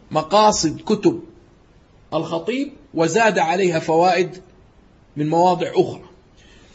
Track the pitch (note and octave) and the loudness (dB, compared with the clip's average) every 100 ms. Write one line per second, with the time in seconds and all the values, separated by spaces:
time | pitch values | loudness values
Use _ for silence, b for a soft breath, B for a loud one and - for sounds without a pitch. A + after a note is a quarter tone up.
0 | _ D3+ D#3 G3+ G#3+ - D#3+ C3+ - G#3+ | _ -4 0 4 4 4 -2 -4 -4 0
1 | F3+ G#2+ - - - _ _ _ _ _ | 0 -2 -6 -20 -20 _ _ _ _ _
2 | _ D#3 D#3+ E3 F3+ B3+ C#4 - - D3 | _ -6 -4 -6 -4 -6 -6 -12 -12 -4
3 | D#3+ G#3 A3+ F#3 E3 F3+ F#3+ D#3+ D#3 D#3+ | 0 2 2 2 0 0 0 -2 0 2
4 | F3+ F3+ E3+ - - _ _ _ _ _ | 2 2 -2 -6 -20 _ _ _ _ _
5 | _ D3 D3+ E3 F3+ F3 E3 - E3 - | _ -8 -2 2 2 2 0 0 -2 -4
6 | - - _ b b b b | -16 -20 _ b b b b